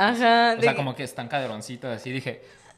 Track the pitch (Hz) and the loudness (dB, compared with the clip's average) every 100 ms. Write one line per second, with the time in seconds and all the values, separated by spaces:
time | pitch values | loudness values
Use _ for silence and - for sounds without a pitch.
0 | 202 240 233 233 233 226 - 135 135 123 | 2 4 4 6 4 4 2 2 -2 -4
1 | 127 - 120 143 127 107 107 123 127 110 | -8 -8 -6 -4 -4 -8 -10 -10 -8 -8
2 | 127 131 123 - - - - | -6 -6 -6 -10 -16 -20 -20